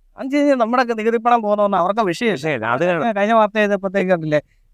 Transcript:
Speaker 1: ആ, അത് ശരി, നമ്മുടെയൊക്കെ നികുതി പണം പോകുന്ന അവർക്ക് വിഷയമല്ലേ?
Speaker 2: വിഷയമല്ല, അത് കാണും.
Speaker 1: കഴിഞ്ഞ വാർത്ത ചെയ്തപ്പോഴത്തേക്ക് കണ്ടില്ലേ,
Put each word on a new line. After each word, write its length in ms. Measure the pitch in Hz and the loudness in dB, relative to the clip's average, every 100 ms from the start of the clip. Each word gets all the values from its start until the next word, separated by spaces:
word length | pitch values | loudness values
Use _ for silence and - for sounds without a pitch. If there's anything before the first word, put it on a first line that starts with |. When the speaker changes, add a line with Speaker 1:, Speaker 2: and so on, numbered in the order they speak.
| _ - | _ -14
Speaker 1:
ആ, 20 | |
അത് 100 | 262 | -6
ശരി, 200 | 285 285 | 0 2
നമ്മുടെയൊക്കെ 440 | 269 220 247 240 | 2 0 0 0
നികുതി 220 | 226 214 226 | -2 -2 2
പണം 260 | 233 240 | 2 2
പോകുന്ന 340 | 208 208 202 196 | 2 0 0 0
അവർക്ക് 240 | 175 208 | 0 0
വിഷയമല്ലേ? 320 | 208 165 240 | -2 0 -2
Speaker 2:
വിഷയമല്ല, 340 | 160 160 135 110 | -2 -2 -4 -2
അത് 200 | 127 175 | 0 0
കാണും. 300 | 170 127 202 | 0 -2 -2
Speaker 1:
കഴിഞ്ഞ 160 | 208 | 0
വാർത്ത 220 | 226 214 | 2 2
ചെയ്തപ്പോഴത്തേക്ക് 560 | 214 208 202 196 196 185 | 0 0 0 -2 -2 0
കണ്ടില്ലേ, 300 | 175 160 151 - _ _ | 0 0 -2 -2 _ _